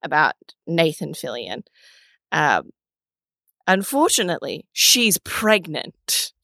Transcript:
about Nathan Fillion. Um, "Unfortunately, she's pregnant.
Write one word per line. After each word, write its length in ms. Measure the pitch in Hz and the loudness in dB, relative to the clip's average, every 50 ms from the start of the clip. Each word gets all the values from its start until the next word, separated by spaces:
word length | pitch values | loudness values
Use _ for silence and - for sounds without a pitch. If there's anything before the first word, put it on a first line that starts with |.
about 320 | 139 143 151 151 156 113 - _ _ - - _ _ | -6 0 2 2 2 2 0 _ _ -20 -20 _ _
Nathan 480 | - 170 165 165 160 151 - 185 143 - | -4 0 2 2 2 0 -4 -10 -10 -10
Fillion. 480 | - - 135 110 123 113 87 101 - - _ _ _ _ - _ _ _ _ _ _ _ _ | -10 -10 -8 -8 -8 -8 -8 -10 -12 -12 _ _ _ _ -20 _ _ _ _ _ _ _ _
Um, 400 | - 156 151 143 107 85 - - _ _ _ _ _ _ _ _ _ _ _ _ _ _ _ _ _ _ _ | -2 0 2 2 2 2 0 -4 _ _ _ _ _ _ _ _ _ _ _ _ _ _ _ _ _ _ _
"Unfortunately, 1000 | - 185 190 196 - 269 277 311 - - - 214 180 165 - - - - 160 - _ _ | 0 2 2 0 -2 0 2 2 4 2 0 0 -2 -4 -4 -6 -8 -8 -10 -10 _ _
she's 460 | - - - - 254 233 220 180 - | 0 4 4 4 4 4 2 2 0
pregnant. 1120 | _ - - - 226 214 220 208 165 165 151 131 - - - _ _ - - - - - _ _ | _ -8 -6 -2 2 4 2 2 2 -4 -8 -8 -8 -8 -14 _ _ -4 -4 -4 -4 -6 _ _